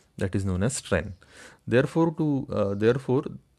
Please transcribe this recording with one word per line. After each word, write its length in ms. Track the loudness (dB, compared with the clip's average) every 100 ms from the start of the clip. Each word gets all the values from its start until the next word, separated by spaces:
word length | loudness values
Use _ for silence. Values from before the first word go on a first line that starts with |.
| _ -6
that 180 | -2 -2
is 100 | 0
known 180 | 0
as 140 | 0 -2
strain. 360 | -2 -2 -2 -10 -20 -20 -20 -14 0
Therefore, 460 | 2 4 2 0 0
to, 300 | 0 -2 -2
uh, 220 | -2 0
therefore, 500 | 2 2 2 2 0 -2 -10 _